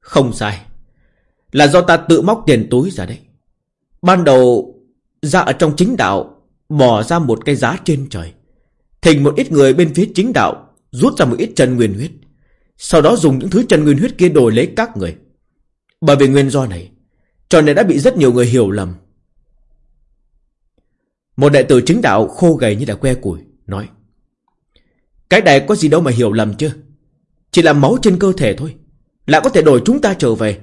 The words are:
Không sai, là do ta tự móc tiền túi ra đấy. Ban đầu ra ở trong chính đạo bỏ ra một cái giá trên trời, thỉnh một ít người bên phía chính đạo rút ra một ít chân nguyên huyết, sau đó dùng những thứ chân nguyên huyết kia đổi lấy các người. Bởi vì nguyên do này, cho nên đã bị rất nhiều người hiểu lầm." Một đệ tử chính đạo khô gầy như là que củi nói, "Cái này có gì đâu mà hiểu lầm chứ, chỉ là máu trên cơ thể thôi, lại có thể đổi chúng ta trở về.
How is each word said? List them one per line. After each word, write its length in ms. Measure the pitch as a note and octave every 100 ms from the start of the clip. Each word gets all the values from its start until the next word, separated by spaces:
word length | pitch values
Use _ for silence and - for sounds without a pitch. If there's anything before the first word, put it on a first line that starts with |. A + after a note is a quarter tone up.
Không 320 | - - C3
sai, 340 | A2 G#2+ G2 - - - _ _ _ _ _ _
là 140 | B2+ D3
do 140 | F3
ta 160 | F3 E3
tự 260 | E3 E3
móc 200 | E3+ A3+ -
tiền 200 | B2 G#2
túi 200 | B2 E3
ra 160 | - F2
đấy. 140 | A#2 _ _ _ _ _ _ _ _
Ban 220 | F3 F#3
đầu 500 | D#3+ C3 B2 A#2+ F#2 - _ _ _ _
ra 180 | D3 F#3
ở 120 | -
trong 240 | C3 D#3+ D3
chính 200 | F3+ A#3+
đạo 360 | G2+ G2 - _ _ _ _
bỏ 340 | D3 B2+ A2
ra 160 | A2+ E3+
một 260 | D3 A2
cái 120 | - C#3
giá 220 | A#2 F3
trên 240 | - D3 C3+
trời, 220 | F#2 E2+ - _ _ _ _ _ _
thỉnh 200 | E3+ D3
một 120 | C#3 C#3
ít 160 | -
người 220 | D#3 C3+
bên 200 | C3+ E3+
phía 160 | D3 G#3+
chính 180 | - A3
đạo 420 | F3 F#2+ - - _ _
rút 280 | B2 C#3+ -
ra 60 |
một 120 | C#3+ A#2
ít 140 | - -
chân 200 | B2+ B2
nguyên 180 | A2
huyết, 160 | G2 D3 - _ _ _ _ _ _
sau 260 | - E3+
đó 140 | D3 A3+
dùng 220 | D#3+ C3
những 120 | E3
thứ 140 | F#3 B3+
chân 160 | E3+
nguyên 140 | D3+ C#3
huyết 200 | A#3 -
kia 100 | F3+
đổi 240 | D3+ A#2+
lấy 200 | A2 D3+ -
các 200 | A3+ D3+
người. 200 | F2+ D#2 _ _ _ _ _ _ _ _
Bởi 160 | D#3+ C#3
vì 120 | C3+
nguyên 220 | C#3 C3+
do 160 | C#3 B2+
này, 260 | F2 F2 _ _ _ _ _ _
cho 120 | E3
nên 160 | D3+ C#3+
đã 60 |
bị 160 | G#3 C#3
rất 180 | D3 -
nhiều 160 | C#3
người 140 | B2 A#2
hiểu 240 | B2 G#2
lầm." 240 | G#2 F#2 F2+ _ _ _ _ _ _ _ _ _ _ _ _ _ _ _ _ _ _ _ _ _ _ _ -
Một 160 | C#3+
đệ 100 | C#3+
tử 200 | C3 C3 -
chính 160 | G3
đạo 260 | A3+ G2+ G#2+
khô 260 | - F3+
gầy 220 | D3+ A#2 G#2
như 80 | C3+
là 60 |
que 200 | G2+ C#3
củi 260 | B2 G2+ D#2+ - _ -
nói, 220 | G2 G#2+ _ _ _ _ _ _ _ _ _ _ _ _ _ _
"Cái 100 | F#3
này 240 | F#3+ C#3 C#3
có 60 |
gì 140 | G#3+ D#3+
đâu 120 | D3+
mà 100 | D#3+
hiểu 220 | A#2 A#2
lầm 220 | G#2+ G#2+ G2+
chứ, 140 | D3+ - - _ _ _ _ _ _
chỉ 120 | -
là 100 | D#3+
máu 240 | D3 C#3 B3
trên 160 | A3+ F3+
cơ 140 | F#3+ F#3
thể 180 | C3 F#2+
thôi, 200 | D3+ - _ _ _ _ -
lại 140 | D#3
có 60 | C4+
thể 120 | F#3+
đổi 200 | D#3 B2+
chúng 160 | D#3 C4+
ta 140 | B3
trở 200 | F#3+ C3+
về. 260 | A2+ A2 G2+